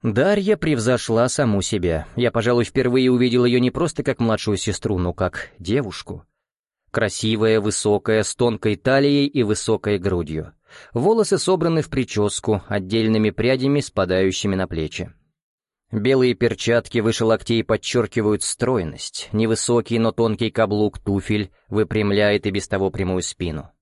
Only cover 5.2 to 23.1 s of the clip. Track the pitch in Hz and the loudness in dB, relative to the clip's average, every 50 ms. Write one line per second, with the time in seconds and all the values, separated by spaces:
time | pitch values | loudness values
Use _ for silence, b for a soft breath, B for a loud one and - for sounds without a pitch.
5.2 | 95 90 - - - - - _ 87 82 107 135 139 101 90 - - - 95 82 | -4 -4 -4 -6 -12 -12 -16 _ -6 -2 -2 -2 -2 -2 -8 -12 -12 -14 -14 -16
6.2 | - _ _ _ _ _ _ _ _ _ _ _ _ _ _ - 110 104 - - | -16 _ _ _ _ _ _ _ _ _ _ _ _ _ _ -2 -2 -2 -2 -2
7.2 | - 110 110 107 110 113 110 110 101 107 101 - - 104 104 101 - - 110 110 | -2 -2 0 2 2 4 4 4 2 0 -2 0 2 2 2 2 2 2 2 2
8.2 | 104 - - _ 123 120 113 101 - 107 104 - _ 131 131 135 139 143 143 143 | 2 0 -2 _ 0 0 0 0 -2 -2 -2 0 _ 2 2 4 4 4 4 2
9.2 | 139 143 - 143 120 101 107 - - - 110 101 - 104 104 95 87 98 90 87 | 2 0 0 0 0 0 0 -2 0 -2 -2 0 0 0 -2 0 0 0 0 0
10.2 | 85 73 78 78 76 - _ _ B B B B B B B 117 127 185 220 233 | -2 -4 -6 -8 -8 -10 _ _ B B B B B B B -2 2 2 2 2
11.2 | 214 - 202 170 - - 165 156 165 170 165 160 151 - - 135 127 - - 104 | 2 0 0 -2 2 0 0 2 2 0 0 0 -2 -2 -2 -4 -4 -2 0 0
12.2 | 104 104 - - - - 107 98 - - 104 104 92 92 101 113 110 110 110 110 | 0 0 -2 -4 -2 -2 -2 -2 -2 -4 -4 -4 -4 -2 0 0 2 2 2 2
13.2 | 107 107 - - 107 120 131 131 127 139 143 147 135 - _ - 95 87 92 92 | 2 0 0 0 0 0 0 2 2 0 0 0 -2 -2 _ -2 0 0 2 2
14.2 | 95 95 92 - - 104 95 92 92 90 - 80 78 78 - - 90 - - _ | 2 0 0 -2 -2 -2 -2 -2 -2 -4 -4 -6 -6 -6 -6 -8 -10 -10 -12 _
15.2 | _ _ _ _ _ _ _ _ _ _ _ _ _ _ - 110 104 123 135 131 | _ _ _ _ _ _ _ _ _ _ _ _ _ _ -6 -2 2 2 4 4
16.2 | 127 123 120 - 120 117 107 - - - 117 117 110 - - 117 104 113 110 - | 4 2 2 2 0 0 0 0 0 2 2 2 0 0 -2 0 0 2 0 2
17.2 | 113 110 113 104 - - 117 113 107 _ 113 107 - - - 120 113 101 - 120 | 2 2 2 2 0 -2 -2 -2 0 _ -2 -2 -2 -2 0 0 0 0 -2 -2
18.2 | 107 104 107 104 - - - _ - 117 131 113 87 78 71 - - - _ - | 0 0 0 0 -2 -6 -4 _ -2 0 0 -2 -2 -4 -8 -12 -14 -14 _ -14
19.2 | - - - 107 113 110 113 110 - - 120 120 110 - 117 117 113 113 107 - | -14 -6 -2 -2 0 0 0 -2 0 0 0 0 0 0 -2 0 0 0 0 0
20.2 | - 110 107 98 117 110 - - 113 101 104 104 107 104 - - - - 98 98 | 0 0 0 -2 -4 -4 0 0 0 0 2 0 0 0 -2 -4 -4 -2 -2 -2
21.2 | 92 - 107 104 104 92 _ _ _ _ 107 104 110 - - 110 107 104 101 101 | 0 -2 -2 -2 -2 -6 _ _ _ _ -2 -2 0 0 0 -2 0 0 2 2
22.2 | 104 104 104 104 - 104 95 101 98 - - 95 98 95 92 - 98 90 | 2 2 2 0 0 -2 -4 -4 -6 -4 -4 -2 -2 -2 -2 -2 -4 -2